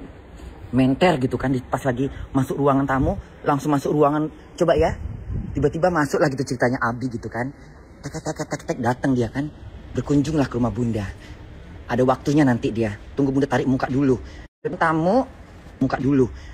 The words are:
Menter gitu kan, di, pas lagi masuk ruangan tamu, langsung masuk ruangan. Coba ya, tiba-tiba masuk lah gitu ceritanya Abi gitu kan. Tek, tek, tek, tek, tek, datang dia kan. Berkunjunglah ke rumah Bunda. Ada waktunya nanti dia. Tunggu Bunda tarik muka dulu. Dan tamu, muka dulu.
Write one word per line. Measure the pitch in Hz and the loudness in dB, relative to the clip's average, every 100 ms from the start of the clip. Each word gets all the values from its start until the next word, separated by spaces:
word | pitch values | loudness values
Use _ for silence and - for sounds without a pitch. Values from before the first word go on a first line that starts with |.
| - - - - - - - | -4 -18 -20 -18 -18 -16 -2
Menter | 123 131 135 180 156 | 2 4 4 4 4
gitu | 127 | 0
kan, | 123 131 | 0 -2
di, | 127 - | -2 -2
pas | 135 | -4
lagi | 139 120 135 - - | -2 -2 -2 -6 -4
masuk | 135 127 139 | 0 0 2
ruangan | 143 135 139 | 2 4 2
tamu, | 135 156 196 - - | 0 0 -2 -8 -6
langsung | - 139 151 | 0 0 2
masuk | 143 139 | 0 2
ruangan. | 147 147 151 156 - - | 4 4 4 -2 -6 -10
Coba | - 165 156 | 0 4 4
ya, | - - - - - - - | 2 0 -6 -10 -8 -6 -6
tiba-tiba | - 139 160 180 | 0 0 2 2
masuk | 170 143 196 | 2 2 2
lah | 160 | 0
gitu | 131 131 | 0 -4
ceritanya | 123 120 131 | 0 0 0
Abi | 123 120 127 | -2 -4 -6
gitu | 113 110 | -6 -8
kan. | 117 131 - - - - - | -6 -8 -10 -18 -20 -20 -16
Tek, | - | -12
tek, | 160 - | -8 -6
tek, | - 147 | -6 -6
tek, | 151 | -6
tek, | - 156 | -6 -2
datang | 120 123 139 123 | 0 0 2 2
dia | 113 | 0
kan. | 131 151 - - - - - | -2 -6 -8 -16 -16 -10 -6
Berkunjunglah | - 143 143 156 131 | 0 2 2 0 0
ke | |
rumah | 120 120 | 0 -2
Bunda. | 107 117 107 98 - - - - - - - - | 0 -2 -2 -6 -10 -16 -18 -18 -18 -18 -16 -4
Ada | 120 127 | 0 2
waktunya | 127 - 147 139 | 2 2 4 4
nanti | 117 139 | 4 0
dia. | 107 110 104 - - | -2 -2 -4 -8 -2
Tunggu | 139 | 0
Bunda | 135 135 | 2 2
tarik | 147 143 | 2 2
muka | 131 135 | 0 0
dulu. | 131 139 123 - - - _ | 2 2 2 -2 -16 -20 _
Dan | 151 175 | -6 0
tamu, | 165 160 175 240 262 - - - - - | 2 2 4 2 0 -6 -20 -20 -16 -4
muka | 131 - | -2 0
dulu. | 131 143 123 - - | 2 4 2 -2 -16